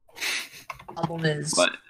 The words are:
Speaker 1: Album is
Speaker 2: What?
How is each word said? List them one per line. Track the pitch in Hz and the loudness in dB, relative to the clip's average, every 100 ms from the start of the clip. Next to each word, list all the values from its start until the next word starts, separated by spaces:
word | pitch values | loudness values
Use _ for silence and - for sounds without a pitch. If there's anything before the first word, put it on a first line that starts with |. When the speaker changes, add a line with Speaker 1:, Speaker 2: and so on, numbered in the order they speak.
| - - - - - - - - - - | -18 -6 -2 -2 -4 -12 -14 -14 -10 -4
Speaker 1:
Album | 165 165 | -2 2
is | 160 147 147 | 2 2 2
Speaker 2:
What? | - 90 - | 4 4 2